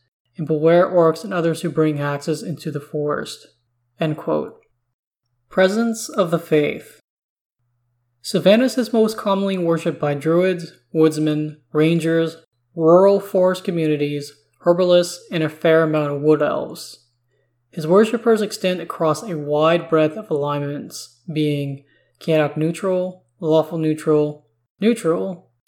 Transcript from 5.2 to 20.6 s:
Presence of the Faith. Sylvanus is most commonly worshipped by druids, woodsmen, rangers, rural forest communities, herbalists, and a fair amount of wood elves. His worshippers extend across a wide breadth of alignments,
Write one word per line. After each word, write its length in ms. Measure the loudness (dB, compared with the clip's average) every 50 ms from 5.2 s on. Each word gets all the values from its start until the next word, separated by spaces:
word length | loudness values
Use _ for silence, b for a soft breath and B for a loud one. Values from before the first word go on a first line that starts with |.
| _ _ _ _ _ _
Presence 600 | 0 2 2 2 2 0 -2 -2 -4 -6 -8 -6
of 220 | -2 -2 -2 0
the 80 | -2 -4
Faith. 600 | -2 0 0 2 2 0 -4 -8 -12 -20 -20 _ _ _ _ _ _ _ _ _ _ _ _ _ _ _ _ _ _ _ _ _ _ _ _ _ -10
Sylvanus 500 | -4 -2 2 4 4 4 4 4 0 0
is 160 | -2 -4 0
most 240 | 2 2 2 2 0
commonly 400 | -4 -4 -2 -2 -2 -2 -2 -2
worshipped 440 | -2 0 0 0 0 -2 -4 -4 -2
by 120 | -4 -4
druids, 600 | -4 -2 0 0 2 2 2 0 0 -4 -8 -14 -18 _ _ _
woodsmen, 680 | 0 2 4 4 2 2 -2 -2 -2 -2 -4 -8 -10 _ _ _
rangers, 680 | 0 2 2 2 2 2 0 0 0 0 0 -2 -4 -12 _ _ _ _ _ _ -4
rural 460 | 0 4 6 6 6 6 6 4 2
forest 420 | 0 -2 0 2 2 2 0 -2
communities, 720 | -4 -4 -4 -2 0 0 0 0 -2 -4 -4 -6 -8 -10 -16 _ _ _ _ _
herbalists, 640 | 0 2 2 4 4 4 4 4 2 0 -6 -14 -12 -6
and 140 | -4 -2 -2
a 40 | -4
fair 360 | -4 0 2 4 4 4 4
amount 280 | 2 0 -2 -2 -2
of 100 | -4 0
wood 200 | 2 2 2 2
elves. 640 | 2 0 -2 -4 -6 -8 -10 -14 -16 -18 -20 -20 _ _ _ _ _ _ _ _ _ _ _ _ _ _
His 160 | -12 -6 0
worshippers 560 | 4 4 4 4 4 0 -2 2 2 2 2
extend 380 | 0 -4 -6 -4 -4 -4 -4 -4
across 420 | -6 -10 -6 -2 0 0 -2 -2
a 160 | -4 -8 -8 -6
wide 500 | -4 -2 0 2 4 4 2 2 0 0
breadth 280 | 2 2 2 2 0
of 120 | -6 -8 -4
alignments, 920 | -4 -2 -2 -2 -2 -4